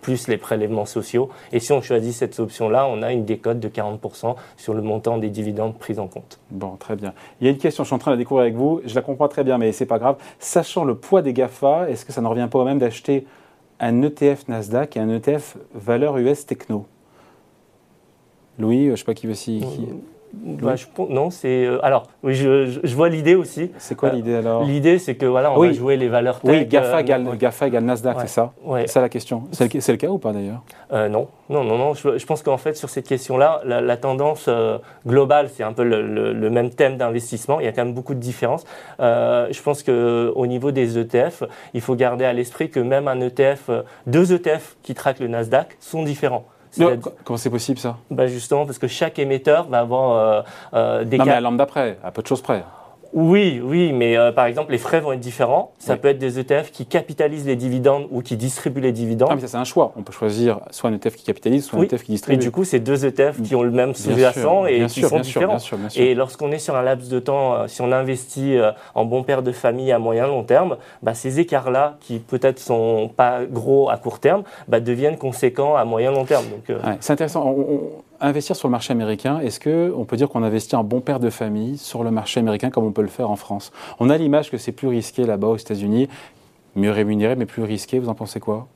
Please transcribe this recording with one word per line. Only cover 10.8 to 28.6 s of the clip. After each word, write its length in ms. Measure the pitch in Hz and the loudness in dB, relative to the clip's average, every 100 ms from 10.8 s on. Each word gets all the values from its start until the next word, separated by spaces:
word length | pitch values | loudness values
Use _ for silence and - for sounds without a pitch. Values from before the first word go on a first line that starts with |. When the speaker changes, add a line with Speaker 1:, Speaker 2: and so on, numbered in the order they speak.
Speaker 2:
le 100 | 147 | -2
poids 260 | 117 - 190 | -2 2 2
des 100 | 143 | 2
gafa, 560 | 123 123 - 139 156 175 | 0 -2 2 2 2 0
est-ce 140 | 120 | -6
que 80 | - | -8
ça 80 | 131 | -4
ne 60 | 117 | -2
revient 200 | 117 120 | -2 0
pas 80 | 131 | 2
au 60 | |
même 140 | 127 139 | 2 2
d'acheter 480 | 123 110 - 139 131 - _ _ _ _ | 0 -2 -2 -2 -2 -20 _ _ _ _
un 220 | 117 117 | 0 2
E 60 | 143 | 2
T 260 | 147 143 | 2 2
F 120 | 139 - | 2 -4
Nasdaq 480 | 113 104 120 147 123 | -8 -2 -2 -2 -2
et 40 | |
un 80 | 110 | -2
E 100 | 113 | 0
T 200 | 117 147 | 0 -2
F 180 | 147 - - | -4 -20 -18
valeur 420 | 117 107 120 147 139 | -12 -2 0 0 2
U 120 | 123 | 0
S 180 | 143 - | 0 -4
techno ? 400 | - - 107 107 _ _ _ _ _ _ _ _ _ _ _ _ _ _ _ _ - | -10 -6 -8 -8 _ _ _ _ _ _ _ _ _ _ _ _ _ _ _ _ -4
Louis, 300 | 110 123 143 | 0 2 2
euh, 20 | |
je 40 | 113 | 0
sais 80 | |
pas 100 | - | -4
qui 120 | 110 113 | -6 -6
veut 80 | |
s'y, 260 | 101 - 110 | -8 -6 -6
qui 260 | 104 - - | -6 -8 -10
Speaker 1:
Euh, 40 | - - - - 208 170 147 | -12 -18 -20 -20 -16 -12 -4
bah, 120 | - | -2
Speaker 2:
Louis ? 40 | 127 | -4
Speaker 1:
je 80 | - | -6
pen-, 180 | - 185 | -8 -4
non, 220 | 131 160 | -2 -2
c'est, 340 | 180 135 127 | -4 -2 0
euh, 140 | 123 123 | 2 2
alors, 240 | 139 135 - _ | 2 2 0 _
oui, 100 | 139 | -2
je, 320 | 131 139 135 131 | 0 4 4 2
je, 140 | 127 | -2
je 120 | 160 123 | -2 2
vois 120 | 170 | 2
l'idée 280 | 160 151 185 | 2 4 4
aussi. 340 | 156 - 175 - | 4 -6 -8 -8
Speaker 2:
C'est 160 | - | -12
quoi 140 | - 139 | -2 0
Speaker 1:
Euh, 40 | |
Speaker 2:
l'idée 200 | 131 113 | 0 0
alors ? 280 | 117 113 113 | 0 0 0
Speaker 1:
l'idée, 340 | 143 143 151 175 | 2 2 4 4
c'est 160 | 180 | 2
que, 100 | 123 | 0
voilà, 280 | 131 127 143 | 2 4 4
on 60 | 139 | 6
Speaker 2:
Oui. 100 | 175 | 4
Speaker 1:
va 40 | |
jouer 220 | 143 127 139 | 4 2 2
les 120 | 123 | 2
valeurs 320 | 120 123 123 | 2 2 0
Speaker 2:
Oui, 160 | 127 156 | 4 4
Speaker 1:
tech, 100 | 120 | 6
Speaker 2:
gafa 280 | 143 127 - | 2 4 0
Speaker 1:
euh, 40 | |
Speaker 2:
égale, 280 | 123 135 127 | 2 0 0
Speaker 1:
ouais. 80 | 120 | 0
Speaker 2:
gafa 300 | 123 113 139 | -2 0 0
égale 160 | 120 | 0
Nasdaq, 320 | 117 120 123 123 | 0 0 -2 -2
Speaker 1:
Ouais. 60 | 113 | -4
Speaker 2:
c'est 60 | |
ça ? 180 | - 117 - | -2 -2 -4